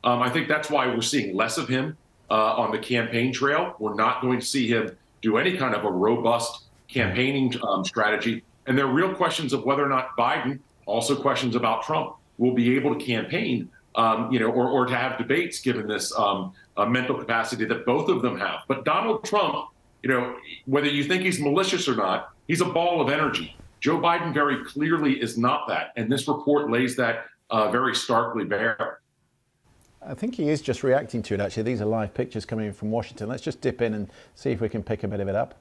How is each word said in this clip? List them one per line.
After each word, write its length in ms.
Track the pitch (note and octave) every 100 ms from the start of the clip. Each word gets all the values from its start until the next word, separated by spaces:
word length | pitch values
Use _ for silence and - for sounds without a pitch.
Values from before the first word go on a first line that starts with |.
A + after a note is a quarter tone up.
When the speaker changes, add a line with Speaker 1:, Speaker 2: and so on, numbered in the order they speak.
Speaker 1:
Um, 200 | B2+ A#2+
I 60 | B2
think 180 | A#2 -
that's 240 | D3+ D3+
why 160 | D3+ B2+
we're 140 | A#2
seeing 340 | A#2 C#3+ G2+ F#2
less 240 | A2+ -
of 80 | -
him, 300 | B2+ D#3 - _ _ _
uh, 240 | A2 A2 A#2+
on 160 | A2
the 80 | A2
campaign 520 | - B2 A2+ A#2 B2
trail. 440 | B2 C#3 D3+ F3+ -
We're 160 | G#2+
not 280 | G#2 A2+ B2+
going 160 | B2+ B2
to 60 | -
see 220 | C#3 A2+
him 300 | A#2 G#2+ - _ _
do 160 | A2+ A2
any 180 | E3+ F#3
kind 200 | C3 A#2+
of 100 | G#2+
a 60 |
robust 760 | F#2 G#2 A#2 A#2 A#2 - - - _ _
campaigning, 680 | C3 G#2+ G2 C3 C#3 C3 A#2+
um, 220 | G#2+ F#2+ F#2
strategy. 580 | - G#2+ G#2+ A#2 A2+ - _ -
And 100 | C3
there 120 | C#3
are 60 |
real 200 | C3 F#3+
questions 400 | F#3 E3+ - D3
of 120 | C3 A#2+
whether 200 | C#3 C#3
or 40 |
not 280 | C3+ B2+ -
Biden, 420 | A#2+ D#3+ B2+ - _ _ -
also 280 | A2 A#2 C#3
questions 400 | C#3 B2 C3 A#2
about 280 | A2+ A2+
Trump, 320 | - D#3 - - _ -
will 160 | B2 B2
be 200 | A#2+ C3
able 220 | C#3+ -
to 80 | B2
campaign, 640 | A2+ - F3 G#3 A#2+ F2 - _
um, 380 | - A2+ A2 A#2+
you 80 | B2+
know, 100 | A2
or, 180 | B2 B2
or 200 | C#3 B2
to 80 | B2+
have 240 | C3 B2+
debates 400 | A#2+ C#3+ E3+ -
given 280 | C3 A#2+ G#2
this, 240 | G#2 - A2+
um, 360 | G#2 F#2+ F#2 - - -
uh, 120 | G#2
mental 280 | B2 B2+ -
capacity 500 | - A#2 A2+ A#2 A2
that 200 | - -
both 240 | C3+ D3
of 140 | D#3+
them 160 | A#2+ F#2
have. 220 | G2 D#2 -
But 160 | C3
Donald 400 | - E3+ A3+ A3
Trump, 460 | - G#3 E3+ - - _ _ _
you 60 | B2
know, 260 | B2+ B2 - - - -
whether 220 | C#3 D3
you 160 | C#3+
think 200 | C#3+ F#3
he's 160 | F#3 -
malicious 480 | C#3+ D#3 F#3+ F#3 -
or 80 | A2+
not, 340 | F#2+ F#2 - - -
he's 140 | E3
a 40 | F3+
ball 360 | E3+ E3+ F3
of 80 | C3
energy. 460 | D3 D3+ - - - - _
Joe 180 | C#3 D#3+
Biden 380 | E3 E3+ E3+ D3+
very 280 | C#3+ B2+
clearly 560 | - C#3 D#3+ E3 D3+ C3
is 160 | A#2 A2+
not 320 | A#2+ D3 -
that, 260 | E2+ D2+ -
and 160 | A2+
this 160 | C3+ -
report 420 | D3 - D3 C#3+
lays 260 | A#2 B2+ B2
that, 280 | A#2+ A2+ - _ _
uh, 220 | A2 G#2+
very 240 | A#2+ C3 A2+
starkly 480 | - A#2 A#2 A2
bare. 560 | F2+ G2+ A2+ A2 - - _ _ _ _ _ _ _ _ _ _ -
Speaker 2:
I 80 |
think 220 | C3 A3 B3
he 140 | D3
is 120 | D3+
just 220 | - A#2
reacting 400 | C#3 C3 C3+ A#2+
to 100 | G#2
it, 60 | G2+
actually. 240 | G2+ A2+
These 180 | A2 B2
are 40 | G#2
live 280 | A2 G#2
pictures 320 | - B2 A2 -
coming 220 | A2 G#2+
in 60 |
from 180 | G2 G#2+
Washington. 380 | A2+ - - G#2+
Let's 120 | B2+
just 200 | D#3 -
dip 200 | B2+ A#2+
in 140 | A#2 G#2+
and 120 | G2+ - - _
see 160 | C3
if 100 | A2
we 80 | G#2+
can 140 | A2+
pick 200 | G2+ A2
a 40 | G#2
bit 140 | G2+
of 60 | G2
it 80 | G2
up. 200 | B2 -